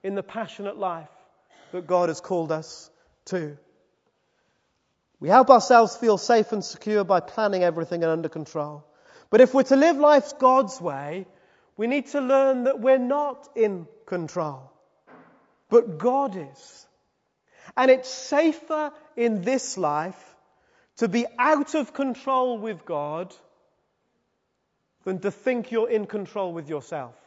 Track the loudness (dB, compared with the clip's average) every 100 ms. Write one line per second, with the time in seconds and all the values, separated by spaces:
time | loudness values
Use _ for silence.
0 | -8 -8 -10 -12 -12 -12 -12 -8 -8 -8
1 | -16 _ _ _ _ _ _ -14 0 2
2 | 2 -2 -6 -4 -2 -6 -6 -20 -20 _
3 | _ _ -8 -8 -8 -14 _ _ _ _
4 | _ _ _ _ _ _ _ _ _ _
5 | _ _ 4 4 8 6 8 6 6 0
6 | 0 0 2 2 2 -6 -8 -12 -4 -2
7 | 2 0 0 -4 -2 0 0 -2 -6 -4
8 | -2 -2 -4 -10 -10 -10 -10 -14 _ _
9 | _ -20 _ 6 6 6 4 4 4 4
10 | 6 4 2 0 4 4 0 -6 -8 -8
11 | -10 -12 -14 _ _ _ _ -8 -4 -4
12 | -4 -6 2 2 2 0 -2 0 2 2
13 | 2 -2 -4 -8 -12 -2 -2 -2 -12 _
14 | -10 -8 -6 -8 -8 -10 -20 _ _ _
15 | _ -20 -20 _ _ _ _ 4 4 -4
16 | -2 -2 -4 -8 -14 -18 -20 -20 _ _
17 | _ _ _ _ _ _ -10 0 4 4
18 | 0 -14 -2 0 0 -2 -8 -6 -6 -10
19 | _ -4 -2 -2 -2 -4 -4 -4 -4 -4
20 | -6 -12 -20 _ _ _ _ _ _ -4
21 | -2 -2 -4 -2 2 2 0 -4 -4 -6
22 | -6 -6 -4 -2 -2 -4 -8 -12 -8 -8
23 | -6 -8 -12 -16 _ _ _ _ _ _
24 | _ _ _ _ _ _ _ _ _ _
25 | -8 -6 -8 -6 -4 -4 -4 -4 -2 -2
26 | -4 -10 -8 -8 -8 -8 -10 -10 -10 -12
27 | -12 -18